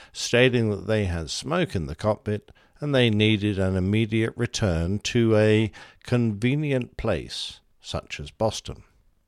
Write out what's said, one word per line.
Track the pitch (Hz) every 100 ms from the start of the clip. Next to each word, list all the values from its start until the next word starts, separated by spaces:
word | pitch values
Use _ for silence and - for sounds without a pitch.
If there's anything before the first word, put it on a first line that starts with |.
| -
stating | - - 120 127 123 110
that | 98 92
they | 110 98
had | 85 78
smoke | - - 170 170
in | 95 71
the | 76
cockpit | 107 104 - 104 - - _ -
and | 147
they | 135 120
needed | 104 107 107 104 98
an | 95
immediate | 95 92 107 110 113 113 -
return | 120 - 107 82 85 104
to | - 120 113
a | 107 107 107 107 - - -
convenient | - 123 117 101 113 143 151 131 117 -
place, | 113 82 62 - - - _ _
such | - - - -
as | 71
Boston. | - 110 - - - - _ _ _